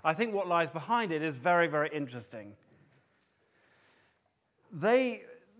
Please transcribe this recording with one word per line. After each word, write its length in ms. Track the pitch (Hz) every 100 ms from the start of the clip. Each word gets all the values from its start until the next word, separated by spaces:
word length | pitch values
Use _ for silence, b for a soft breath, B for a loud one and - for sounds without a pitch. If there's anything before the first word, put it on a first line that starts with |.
I 100 | 160
think 220 | 160 233 202
what 120 | 185
lies 220 | 170 160
behind 420 | 160 139 233 220
it 120 | 156
is 140 | 160 135
very, 300 | 170 175 170
very 220 | 151 151
interesting. 640 | 151 139 123 113 113 104 101 _ b b b b b b b b b b b b b b b b _ _ _ _
They 520 | 175 185 254 254 214 - - _